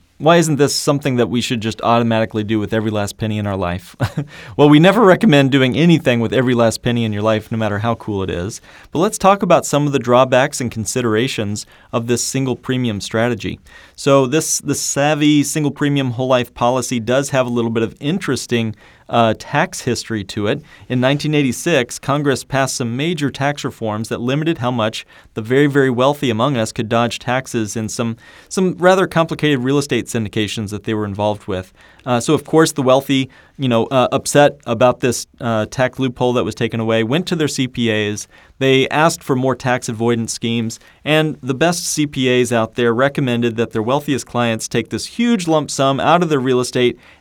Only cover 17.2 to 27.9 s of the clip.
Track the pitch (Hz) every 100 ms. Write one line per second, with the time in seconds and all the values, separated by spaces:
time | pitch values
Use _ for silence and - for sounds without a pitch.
17.2 | 143 135 123 120 117 113 113 - 143 190
18.2 | - 127 - 120 113 101 - - - 120
19.2 | 113 107 - 143 165 - 127 113 - 110
20.2 | 95 - 101 139 - - - 127 127 143
21.2 | 151 147 135 - 175 151 120 - - 143
22.2 | 143 131 - 135 135 - 117 123 160 170
23.2 | 143 - 139 143 131 - 110 107 110 98
24.2 | 120 143 156 160 123 123 107 - - -
25.2 | - - 110 131 147 139 131 120 131 143
26.2 | 135 110 131 123 110 - 110 117 120 -
27.2 | - 127 127 117 107 117 107